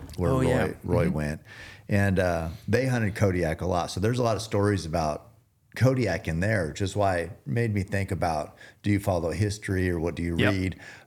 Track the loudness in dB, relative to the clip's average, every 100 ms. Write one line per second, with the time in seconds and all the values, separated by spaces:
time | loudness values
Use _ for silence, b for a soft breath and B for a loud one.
0 | -10 -2 0 2 2 2 0 -4 -2 2
1 | 2 0 -2 -6 -10 B B B B 2
2 | 4 2 2 0 -4 -8 -2 0 2 0
3 | 0 2 2 2 0 -2 0 0 -2 -2
4 | 0 2 0 0 -2 2 2 2 0 0
5 | 0 -2 -10 -20 _ _ _ 2 4 4
6 | 0 -2 -2 -2 0 0 -2 -4 -4 0
7 | 2 2 -4 -8 -4 -2 0 0 -2 -2
8 | -2 -2 0 -2 -4 -12 B B 0 2
9 | 2 0 0 0 -2 -2 -2 0 2 0
10 | -2 -2 -2 2 2 2 -2 -4 B B